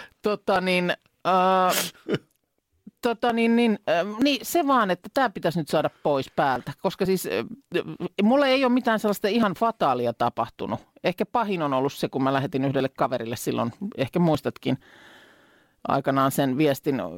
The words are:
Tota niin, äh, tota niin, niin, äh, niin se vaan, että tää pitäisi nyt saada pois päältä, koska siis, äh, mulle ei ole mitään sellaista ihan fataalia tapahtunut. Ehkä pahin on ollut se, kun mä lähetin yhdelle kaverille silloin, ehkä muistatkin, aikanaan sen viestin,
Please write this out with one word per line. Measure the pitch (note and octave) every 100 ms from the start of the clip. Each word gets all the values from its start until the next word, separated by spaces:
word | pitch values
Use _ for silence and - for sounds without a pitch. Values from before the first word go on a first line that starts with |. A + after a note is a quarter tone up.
| - _
Tota | G#3+ G3+ - F#3+
niin, | F#3 F3+ F3+ - _ _ E3
äh, | F#3 F#3 F#3 F#3 F#3+ F3+ - - - _ _ _ _ _ _ - -
tota | A#3+ A3+ B3
niin, | A#3 A#3 A#3
niin, | A#3 G#3 -
äh, | E3 G3+ G#3+
niin | C#4+ C4+
se | - E4+ C#4
vaan, | B3+ G3
että | F3 -
tää | C#4 A#3+
pitäisi | F3 D#3+ E3+
nyt | D3
saada | D#3+ D3 -
pois | D#3+ C#3 - -
päältä, | C#3 B2 - -
koska | F#3+ - F#3
siis, | F#3 -
äh, | F#2+ A2 - - E3+ - - A#2+ -
mulle | G#3 C#4 C4+
ei | C4
ole | B3+
mitään | B3 A#3 A3
sellaista | G#3 G3 G#3
ihan | A#3 G#3
fataalia | D#3+ A#3 - D3 B2 A#2+
tapahtunut. | - A#2+ - A#2 - - A#2 - _
Ehkä | F3 F3 G#3
pahin | B3 G#3 F3+
on | C#3+
ollut | C3 C#3
se, | - C#3+
kun | C3+
mä | C3
lähetin | C#3 C#3 C3+
yhdelle | C3+ C3 C3
kaverille | - C3+ B2+ A2+ A#2+
silloin, | - A#2 A#2 - G3+ -
ehkä | B2+ F3
muistatkin, | E3+ D3 A#2+ - B2+ - - - - - - _ _ _ _ _ -
aikanaan | C#3 C#3 C3+ C3+
sen | D3+ C3+ B2+
viestin, | D3+ C3 D#3 B2+ F2